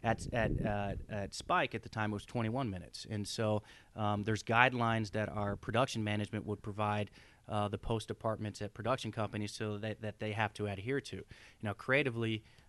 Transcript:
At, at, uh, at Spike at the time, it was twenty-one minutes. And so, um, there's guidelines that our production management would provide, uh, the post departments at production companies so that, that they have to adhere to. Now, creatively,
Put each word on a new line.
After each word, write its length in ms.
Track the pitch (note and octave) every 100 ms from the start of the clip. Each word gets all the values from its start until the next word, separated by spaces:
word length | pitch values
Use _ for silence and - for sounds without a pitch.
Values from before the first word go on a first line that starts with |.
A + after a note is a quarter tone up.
At, 220 | A#2 - -
at, 180 | B2 G#2+ -
uh, 280 | A2+ G#2 G2+ F#2 -
at 240 | G#2+ G2
Spike 400 | - - F3 C#3+
at 80 | D3
the 60 | A#2
time, 240 | A2 G#2+
it 20 |
was 120 | G#2 -
twenty-one 440 | A#2+ A2+ A#2+ B2+
minutes. 360 | F#2 - - -
And 160 | G#2+ G2+
so, 360 | - G#2+ G#2 - - - -
um, 260 | G#2+ G#2
there's 200 | G#2 G#2+
guidelines 640 | - A#2 B2+ B2 A#2 A2+ G#2
that 180 | A2 G#2+
our 260 | G#2 G2+ G2+
production 480 | - A2 C3+ A#2
management 420 | G#2+ G#2 G#2 A2 -
would 160 | G#2
provide, 480 | - G2+ G#2 G#2 G#2 - - - -
uh, 180 | G#2 G#2
the 120 | G#2+
post 300 | - A#2 -
departments 520 | G#2+ A2+ G#2+ G#2+ G2
at 140 | G#2
production 360 | - A2 C3 A2+
companies 420 | A2 G#2 G#2 G#2
so 260 | - A2 G#2
that, 240 | G#2 -
that 160 | G#2+ -
they 120 | G#2+
have 200 | G#2+ G#2
to 140 | - G#2
adhere 340 | G2 G#2 C#3
to. 240 | - F#2+ - - - -
Now, 100 | A2
creatively, 680 | G2 - C3+ D3 A#2 A2+ A2 - -